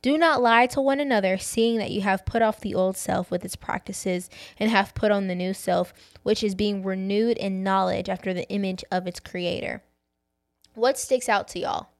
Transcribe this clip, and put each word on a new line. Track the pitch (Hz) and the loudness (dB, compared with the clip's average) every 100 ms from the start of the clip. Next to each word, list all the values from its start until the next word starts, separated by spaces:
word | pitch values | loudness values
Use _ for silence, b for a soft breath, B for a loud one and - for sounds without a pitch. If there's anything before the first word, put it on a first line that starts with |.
"Do | 254 311 | 2 4
not | 330 269 | 4 4
lie | 240 233 247 | 6 6 6
to | 285 | 2
one | 269 269 | 2 2
another, | 285 220 190 190 | 2 2 2 -2
seeing | - - 233 226 | -2 0 2 2
that | - | -2
you | 208 | -2
have | 196 190 - | 0 0 0
put | 233 | 2
off | 220 214 | 2 0
the | 202 | -4
old | 190 185 190 | 0 0 -2
self | - 190 180 | -2 -2 -2
with | 180 - | -4 -6
its | - | -10
practices | - 185 - 196 190 180 180 B B - | -6 -6 -6 -6 -2 -4 -4 B B -2
and | 214 | 2
have | 233 202 - | 4 2 0
put | 214 | 2
on | 202 190 | 2 0
the | 180 | -2
new | 180 | -4
self, | 190 - 175 180 B B B | -4 0 0 0 B B B
which | - 220 | -2 0
is | 214 190 | 0 0
being | 208 202 | -2 -2
renewed | 190 190 190 202 226 233 | -4 -4 -2 0 2 0
in | 196 190 | -2 -2
knowledge | 190 190 185 185 190 | 0 2 2 0 -2
after | 185 190 | -4 -4
the | 180 - | -4 -4
image | 202 190 185 - | -2 -2 -4 -4
of | 185 185 | -4 -4
its | 175 | -10
creator." | - 180 175 - - - _ _ _ _ _ _ _ _ _ | -12 -6 -4 -4 -6 -10 _ _ _ _ _ _ _ _ _
What | - 240 262 | 0 0 0
sticks | - 262 - | 0 -2 2
out | 202 196 | -2 -2
to | 175 | -6
y'all? | - - - _ | -4 -6 -8 _